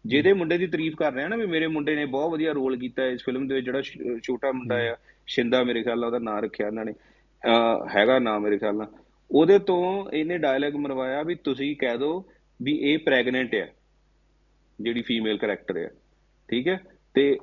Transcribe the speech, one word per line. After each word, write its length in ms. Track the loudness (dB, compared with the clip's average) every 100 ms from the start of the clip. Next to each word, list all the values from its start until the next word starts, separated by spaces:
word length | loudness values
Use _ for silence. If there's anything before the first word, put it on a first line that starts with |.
| 0
ਜਿਹਦੇ 260 | 4 6
ਮੁੰਡੇ 260 | 4 2 0
ਦੀ 80 | 0
ਤਾਰੀਫ 280 | -2 -2
ਕਰ 180 | -2 -2
ਰਿਹਾ 160 | -2 -4
ਨਾ 80 | -4
ਵੀ 100 | -2
ਮੇਰੇ 200 | -2 0
ਮੁੰਡੇ 300 | -2 -2 -2
ਨੇ 100 | -2
ਬਹੁਤ 260 | -2 -2
ਵਧੀਆ 200 | -2 -2
ਰੋਲ 240 | 0 -2 -2
ਕੀਤਾ 300 | -6 -2 -2
ਇਸ 140 | -2
ਫਿਲਮ 240 | -4 -4 -2
ਦੇ 60 |
ਵਿੱਚ, 120 | -4 -2
ਜਿਹੜਾ 140 | -4
ਛ-, 380 | -6 -8 -6 -6
ਛੋਟਾ 300 | -4 -4 -2
ਮੁੰਡਾ 240 | -4 -2 -2 -2
ਆ, 40 | -6 _ _ -6
ਸ਼ਿੰਦਾ 380 | -2 2 2
ਮੇਰੇ 180 | 2 0
ਖਿਆਲ 180 | 0 -2
ਨਾਲ 60 | -2
ਉਹਦਾ 120 | -2
ਨਾਂ 240 | -2 -4
ਰੱਖਿਆ 240 | -4 -4 -4
ਇਹਨਾਂ 180 | -4
ਨੇ, 80 | -6
ਅਹ, 960 | -10 _ _ _ _ 4 4 6 2 2 4
ਹੈਗਾ 220 | 6 4
ਨਾਂ 220 | 2 0
ਮੇਰੇ 180 | 0 0
ਖਿਆਲ 180 | 0 -4
ਨਾਲ, 120 | -6 -12 _ _ 0
ਉਹਦੇ 280 | 4 8 6
ਤੋਂ 520 | 4 0 0 -2 -4
ਇਹਨੇ 280 | -4 -2 0
ਡਾਇਲੌਗ 360 | 0 2 0
ਮਰਵਾਇਆ 480 | -2 -4 -2 -2 -4
ਵੀ 120 | -4
ਤੁਸੀਂ 420 | -4 -4 -4 -4 -2
ਕਹਿ 220 | -2 -2
ਦਿਓ 260 | -2 -4 -8 _ _ -8
ਵੀ 140 | -4 0
ਇਹ 220 | 2 0
ਪ੍ਰੈਗਨੈਂਟ 560 | 2 2 2 0 0
ਆ, 120 | -2 -4 -10 _ _ _ _ _ _ _ _ _ -8
ਜਿਹੜੀ 220 | -4 -4
ਫੀਮੇਲ 360 | -2 -2 0 0
ਕਰੈਕਟਰ 380 | -2 -4 -4 -6
ਆ, 120 | -6 -12 _ _ _ _ -6
ਠੀਕ 180 | -4 -2
ਹੈ। 120 | -4 -6 _ _
ਤੇ 240 | 2 4 2